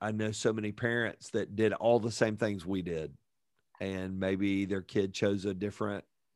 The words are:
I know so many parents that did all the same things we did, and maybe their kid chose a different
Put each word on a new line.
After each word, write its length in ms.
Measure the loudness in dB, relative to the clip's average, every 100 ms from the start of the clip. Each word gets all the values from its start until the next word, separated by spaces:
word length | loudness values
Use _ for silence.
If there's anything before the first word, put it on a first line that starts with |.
I 120 | -4
know 180 | -2 -2
so 200 | 0 0
many 200 | 0 -2
parents 580 | -2 0 2 0 -4 -4
that 260 | -4 -2 2
did 160 | 2
all 260 | 4 4 4
the 140 | 4
same 240 | 0 0 2
things 280 | -2 -2
we 180 | -2 -4
did, 300 | -2 -4 -6 -12 _ _ _ _ _ -8
and 380 | -6 -4 -4 -2
maybe 440 | 0 2 2 2
their 180 | 0 -2
kid 300 | -2 0 0
chose 320 | 2 2 2
a 80 | -2
different 520 | -2 -4 -4 -4 -4 -10 _ _